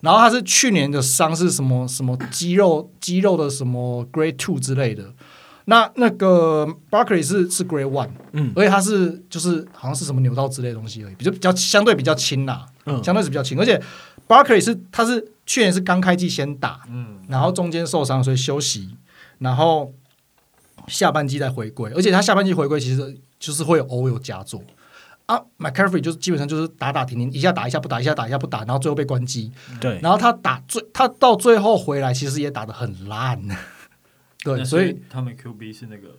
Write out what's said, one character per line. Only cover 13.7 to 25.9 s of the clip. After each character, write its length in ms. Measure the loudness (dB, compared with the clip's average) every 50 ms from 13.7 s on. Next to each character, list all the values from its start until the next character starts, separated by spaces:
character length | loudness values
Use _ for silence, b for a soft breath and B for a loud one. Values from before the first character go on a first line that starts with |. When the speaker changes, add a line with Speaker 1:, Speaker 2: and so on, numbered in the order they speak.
| 2 2 B B B B B B B B B _
Speaker 1:
Barkley 340 | 6 6 8 8 6 4 4
是， 160 | 2 -2 -4 -6 -10 -2
他 140 | 0 0
是 200 | 2 0 -2 -4 -6 _ _ _
去 160 | -4 0 2 2
年 100 | 4 2
是 80 | 0
刚 220 | 0 2 2 2 4
开 120 | 2 2
季 140 | 2 2 -2
先 260 | -2 -4 -4 -6 -6
打， 260 | -6 -6 -6 -6 -8 -16 -12
Speaker 3:
嗯。 300 | -12 -12 -10 -12 -14 -20 -12 -4
Speaker 1:
然 120 | -2 0
后 100 | 2 2
中 200 | 2 0 -2 -2
间 160 | -2 -4 -4
受 180 | 0 0 0 0
伤， 180 | 0 0 0 2
所 80 | 2
以 60 | 2
休 240 | 0 0 0 -2 -2
息， 300 | -2 -4 -4 -6 -8 -12 -16 -18 _ b b b b b b b
然 180 | -4 -2 2
后 380 | 2 4 4 2 2 -2 -6 -12 -20 _ _ _ _ _ _ _ _ _ _ _ _ _ _ _ -20 -16
下 240 | -12 -4 2 2 2
半 160 | 2 2 -2
季 120 | -2 -2 -2
再 100 | -4 -4
回 220 | -4 -6 -8 -10
归。 200 | -8 -8 -10 -6 -2
而 100 | 2 2
且 80 | 4
他 100 | 4 4
下 140 | 4 4 2
半 100 | 2 4
季 80 | 2 2
回 160 | 0 2 0
归， 100 | 0 0
其 160 | 0 0 -2
实 220 | -2 -2 -4 -10 -16 _ _ _ _
就 120 | -12 -8
是 140 | -6 -6 0
会 140 | 2 2 2
有 80 | 2
偶 200 | 0 -4 -2 -2 -2
有 80 | -2 -4
佳 240 | -6 -10 -12 -12 -12
作。 200 | -12 -14 -14 -16 -16 _ b b b b b b b b b b
啊， 160 | -4 -4 -4 -4 _ _ _
McCaffrey 420 | -8 -6 -4 -2 -4 -2